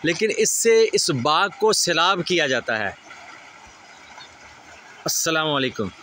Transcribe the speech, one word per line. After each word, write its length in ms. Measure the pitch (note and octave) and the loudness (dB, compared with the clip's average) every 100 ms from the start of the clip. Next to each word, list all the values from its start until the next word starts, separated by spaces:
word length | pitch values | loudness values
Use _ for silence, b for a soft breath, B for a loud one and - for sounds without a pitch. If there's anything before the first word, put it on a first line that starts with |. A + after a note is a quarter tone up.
लेकिन 260 | D#3+ E3 G#3+ | -2 -2 -2
इससे 540 | - G#3+ - A#3 A3+ A3+ | 0 0 2 4 4 4
इस 160 | G3+ - | 2 0
बाग 400 | C#3 C3+ D#3 G3 - | 0 2 2 0 0
को 120 | A3 | 0
सैलाब 500 | G3+ - D#3+ F3 F#3+ | 2 0 2 2 0
किया 240 | E3 F3+ D3 | 0 0 2
जाता 280 | B2+ A2+ A2 | 0 -2 -4
है। 200 | G2+ - - - - - - - - - - - - - - - - - - - - - - | -4 -8 -20 -20 -20 -20 -20 -20 -20 -20 -20 -20 -20 -20 -20 -20 -20 -20 -20 -20 -20 -12 -6
अस्सलाम 420 | - E3 D#3+ D#3 | -4 -2 -2 0
वालेकुम। 420 | C#3+ C3 G#2+ G2 - | 0 -2 -4 -8 -8